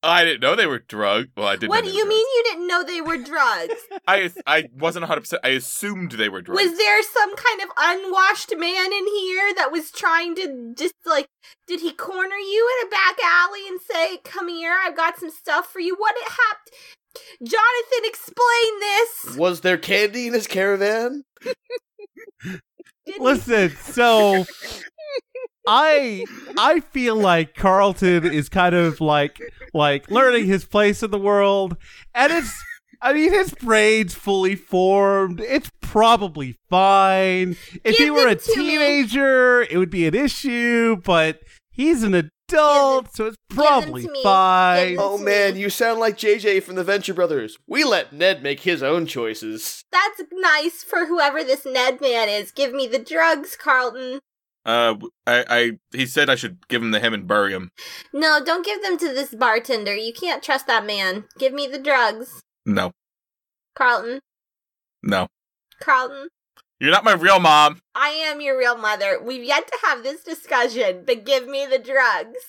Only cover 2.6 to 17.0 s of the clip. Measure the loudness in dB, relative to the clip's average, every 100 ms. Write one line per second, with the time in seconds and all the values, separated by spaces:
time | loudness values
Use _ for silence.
2.6 | -4 -4 -4 -8 -6 -6 -6 -2 0 0
3.6 | -6 -8 -12 -10 0 0 0 -6 -2 0
4.6 | -2 -4 -4 -4 -4 -6 -4 -4 -2 -2
5.6 | -4 -8 -8 -8 -8 -4 -4 -4 -6 0
6.6 | 0 0 2 2 0 0 -2 0 -4 -4
7.6 | -6 -2 0 0 -2 2 2 2 -4 -6
8.6 | -4 -2 -2 -2 -4 -4 -4 -2 -2 0
9.6 | -2 -4 -8 -4 0 0 -2 -6 -8 -10
10.6 | -14 -6 -6 -6 -2 -2 -2 _ -20 _
11.6 | _ -8 -8 -8 -10 -6 -6 -6 -4 0
12.6 | 0 0 -2 -2 -4 -2 0 2 0 -2
13.6 | -12 -14 -8 -4 -4 -4 -14 -12 -10 -8
14.6 | -2 -2 -2 -2 -4 -4 -14 -16 -4 -4
15.6 | -4 -6 -6 -2 -2 -2 -6 -2 -2 -2
16.6 | _ -20 -20 -20